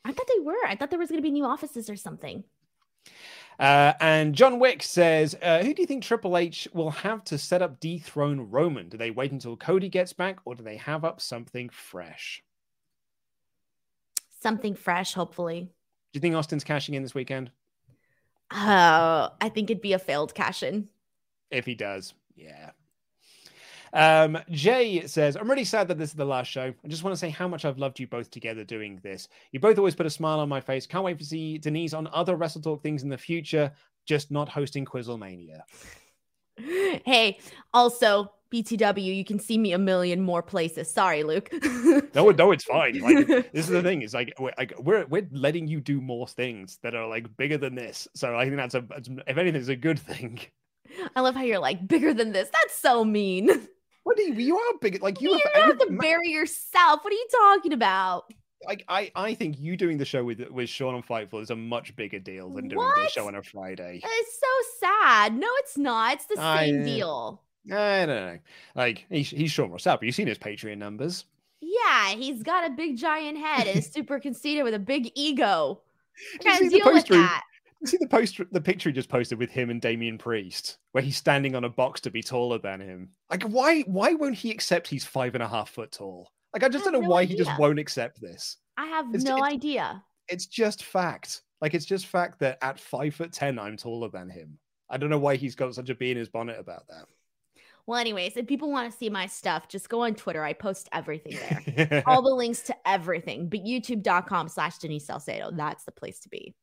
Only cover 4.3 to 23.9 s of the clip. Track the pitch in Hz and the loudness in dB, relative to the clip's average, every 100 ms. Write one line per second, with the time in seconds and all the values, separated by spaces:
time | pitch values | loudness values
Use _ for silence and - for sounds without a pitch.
4.3 | 143 262 240 254 175 - 175 170 160 156 | 8 6 8 4 4 -2 4 6 6 2
5.3 | 175 175 165 226 302 359 269 - 233 190 | 0 4 4 4 0 -2 -2 -2 -2 0
6.3 | 175 170 156 - 170 156 151 196 220 - | 0 0 -4 -8 -4 -4 -2 -4 -6 -6
7.3 | 147 - 180 175 127 160 170 - 147 147 | -6 0 0 0 -4 -8 -8 -8 -2 -2
8.3 | 139 110 120 170 131 85 107 113 110 139 | -2 -2 0 0 -2 -10 -8 -6 -4 -4
9.3 | 139 120 117 - 185 190 180 180 - 185 | -6 -10 -8 0 0 2 -2 -2 -4 -6
10.3 | 190 - 120 110 107 143 156 160 165 - | -6 -14 -14 -14 -12 -6 -4 -4 -6 -10
11.3 | 120 117 123 123 - - 90 82 - - | -10 -12 -12 -12 -16 -16 -14 -14 -16 -16
12.3 | - _ _ _ _ _ _ _ _ _ | -16 _ _ _ _ _ _ _ _ _
13.3 | _ _ _ _ _ _ _ _ - _ | _ _ _ _ _ _ _ _ -14 _
14.3 | - 226 220 214 190 - 175 190 185 170 | -6 -4 -2 -4 -4 -2 -2 -2 -4 -6
15.3 | - 170 170 180 _ _ _ _ 143 170 | -6 -6 -6 -12 _ _ _ _ -2 0
16.3 | 160 151 151 - 147 143 143 135 139 127 | 0 -2 -4 -2 -4 -4 -8 -6 -8 -6
17.3 | 135 123 _ _ _ _ _ _ _ _ | -8 -8 _ _ _ _ _ _ _ _
18.3 | _ _ 202 208 196 170 160 165 160 - | _ _ -2 4 8 8 8 6 2 0
19.3 | - 220 220 208 208 208 185 185 143 151 | -4 -4 -2 -2 -4 0 -2 0 -2 -2
20.3 | - 131 - 139 202 202 _ _ _ _ | -2 -4 -2 -6 -6 -8 _ _ _ _
21.3 | _ _ 135 123 113 101 98 95 _ _ | _ _ -6 -6 -8 -8 -8 -12 _ _
22.3 | _ 78 73 78 _ _ _ _ _ _ | _ -20 -20 -20 _ _ _ _ _ _
23.3 | _ - _ - - - | _ -20 _ -20 -20 -4